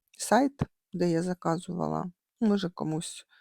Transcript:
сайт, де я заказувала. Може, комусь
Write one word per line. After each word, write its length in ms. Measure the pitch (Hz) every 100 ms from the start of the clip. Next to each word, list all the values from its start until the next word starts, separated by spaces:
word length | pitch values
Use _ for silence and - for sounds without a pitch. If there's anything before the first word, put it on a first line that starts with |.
| _ -
сайт, 440 | - 220 277 - - _ _
де 180 | 175 175
я 120 | 165
заказувала. 880 | 180 175 170 165 180 170 156 156 180 - _ -
Може, 300 | 220 202 175
комусь 560 | - 151 156 - - - _